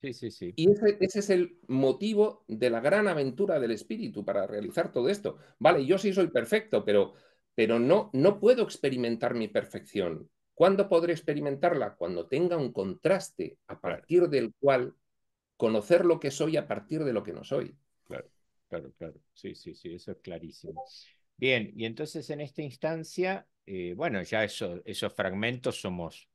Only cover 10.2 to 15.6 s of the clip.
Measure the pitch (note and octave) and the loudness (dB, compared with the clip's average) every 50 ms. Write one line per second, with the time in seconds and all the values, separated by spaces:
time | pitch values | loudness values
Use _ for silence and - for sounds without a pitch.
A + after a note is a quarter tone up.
10.2 | - _ _ _ _ _ _ - E3 F#3+ G3 F#3+ G3 G3 F3+ E3 E3+ E3+ E3 D#3+ | -12 _ _ _ _ _ _ 6 6 6 6 4 2 4 4 2 4 2 -2 -2
11.2 | - - D3 D3 D3 C#3+ C#3 C#3+ - F3 E3 C#3 A#2 G2+ - _ F2 E2+ F#2 F2 | -2 -4 -4 -2 -2 -4 -2 0 2 2 2 2 -2 -4 -4 _ -6 -4 -4 -6
12.2 | E2+ - - C#3+ F3 F3 E3+ E3 C#3 A#2 - - F#2+ G2 F2+ - _ D#3+ F#3+ F#3 | -4 -4 -2 0 0 0 0 -2 -2 -4 -4 -4 -4 -4 -6 -2 _ 2 2 2
13.2 | - - _ - F2 - - _ _ _ G2 - - F2+ - - - _ D#3+ F3+ | 0 -8 _ -8 -8 -8 -8 _ _ _ -16 -8 -6 -6 -6 -6 -6 _ 4 4
14.2 | F3 D#3+ D3 C3 A#2 A2 - _ - C#3 C3+ B2+ B2 - - _ _ _ _ _ | 4 4 2 0 0 -2 -6 _ 2 2 4 4 0 -4 -8 _ _ _ _ _
15.2 | _ _ _ _ _ _ _ _ | _ _ _ _ _ _ _ _